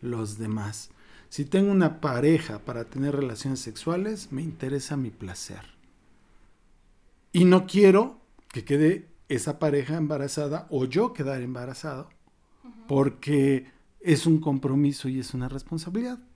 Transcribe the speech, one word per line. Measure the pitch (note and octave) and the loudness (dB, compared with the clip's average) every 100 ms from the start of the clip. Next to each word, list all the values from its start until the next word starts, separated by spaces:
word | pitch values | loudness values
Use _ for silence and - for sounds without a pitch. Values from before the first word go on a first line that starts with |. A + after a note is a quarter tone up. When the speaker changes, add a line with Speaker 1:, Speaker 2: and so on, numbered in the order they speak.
Speaker 1:
los | B2 A#2 A2 G#2+ | -8 -6 -6 -6
demás. | A2 A2 G#2 G#2 - - - - - | -6 -4 -6 -10 -16 -20 -20 -20 -14
Si | - C#3 | -8 -2
tengo | F#3+ G3+ | 2 4
una | G3 D#3+ D#3+ | 4 2 0
pareja | D3+ B2 C#3+ E3 - G#2 | -4 0 4 2 0 -10
para | - A#2 A#2 | -10 -10 -8
tener | C3+ C#3 C#3+ | -4 -2 -2
relaciones | C3 G#2+ C3+ C3 | -4 -6 -6 -6
sexuales, | A2+ A2 - F3+ G#3 G#3+ - | -8 -8 -4 -4 -4 -6 -8
me | C3+ | -8
interesa | E3 D#3 C3 C#3 - C#3+ | -8 -8 -6 -6 -4 -6
mi | A#2+ | -6
placer. | - G2 F#2 - F#2 - _ _ _ _ _ _ _ _ _ _ _ _ _ _ _ _ | -8 -12 -12 -12 -16 -18 _ _ _ _ _ _ _ _ _ _ _ _ _ _ _ _
Y | E3+ F3+ | 4 8
no | F#3 F#3 | 6 4
quiero | F#3+ G3 F#3+ B3 - _ _ _ | 6 8 8 4 -4 _ _ _
que | B2+ G#2+ | -12 -2
quede | C#3+ D#3 G3 - - _ | 2 4 2 -4 -20 _
esa | B2+ - C#3+ | -4 -4 -2
pareja | D#3 C#3+ C3 E3 | 0 0 -2 -2
embarazada | D3+ D3 C#3 - C#3+ D#3 - | -2 -2 -4 -4 -4 -6 -6
o | C#3+ C3 | -4 -2
yo | D3 A#3 | 0 0
quedar | A#3 C3+ C3 | -2 -6 -6
embarazado, | B2 B2 B2 C3 D#3 C3+ D3 _ _ _ _ _ | -6 -8 -10 -10 -10 -12 -14 _ _ _ _ _
Speaker 2:
Ujú. | B3 - - | -20 -20 -2
Speaker 1:
porque | C#3 C3+ - C#3+ D3 C#3 C3+ C3+ _ _ _ | 2 2 0 0 2 4 2 -2 _ _ _
es | F3 D3+ E3 | 2 2 4
un | D#3 | 2
compromiso | D#3 C3+ C3+ C3+ C#3+ C#3 C3 | 2 -2 0 2 2 0 -4
y | C3 | -6
es | A#2+ | -6
una | C3 B2+ | -6 -6
responsabilidad | C3+ - E3 E3+ G3 B3 B3 - | -8 -8 -8 -6 -4 -6 -8 -16